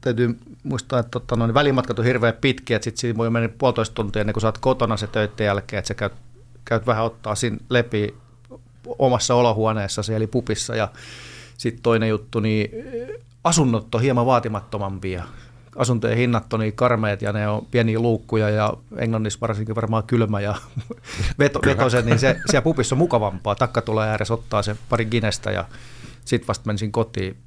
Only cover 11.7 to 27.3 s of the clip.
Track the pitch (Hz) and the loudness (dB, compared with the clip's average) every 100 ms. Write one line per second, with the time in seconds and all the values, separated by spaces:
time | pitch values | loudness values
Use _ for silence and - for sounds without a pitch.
11.7 | 117 117 113 110 110 - 117 107 107 104 | -2 2 4 4 0 -2 -2 0 2 0
12.7 | 220 262 247 247 440 - - 170 165 139 | -4 -10 -8 -8 -12 -14 -4 0 4 4
13.7 | 113 104 117 127 123 120 123 117 107 - | 2 0 0 2 2 4 2 2 -6 -6
14.7 | 107 98 95 95 92 87 - - - - | -6 -6 -6 -6 -6 -8 -14 -20 -20 -20
15.7 | - 123 120 113 110 123 117 - 113 110 | -4 0 2 2 2 2 2 0 -2 -2
16.7 | 107 123 117 110 101 104 104 104 107 - | 2 2 2 0 0 -2 -2 0 -2 -2
17.7 | 120 113 110 117 113 - 113 107 107 107 | 0 2 2 2 0 0 0 2 2 0
18.7 | - - - 117 113 107 - 113 107 107 | -2 -10 -6 -2 0 -2 -4 -4 -2 -2
19.7 | 107 110 110 107 120 110 104 101 101 - | -2 0 0 2 2 2 0 -2 -4 -6
20.7 | - - - - - - - 139 139 131 | -12 -10 -14 -12 -2 -2 2 2 4 0
21.7 | 135 127 123 110 110 131 123 - 143 123 | 2 2 2 4 4 4 2 2 2 2
22.7 | 131 120 131 170 120 107 95 - 101 127 | 0 0 2 2 2 0 -2 -2 0 0
23.7 | - 110 107 107 107 104 117 - 107 104 | 0 0 0 0 0 -2 -4 -2 -2 -2
24.7 | 107 - 120 110 117 110 101 104 98 90 | -6 -4 -2 0 0 0 -2 -4 -4 -6
25.7 | - - - - - - 120 - 107 - | -10 -18 -18 -18 -18 -2 -2 -2 -6 -2
26.7 | 104 107 113 110 - 95 | -4 -2 -2 -2 -2 -6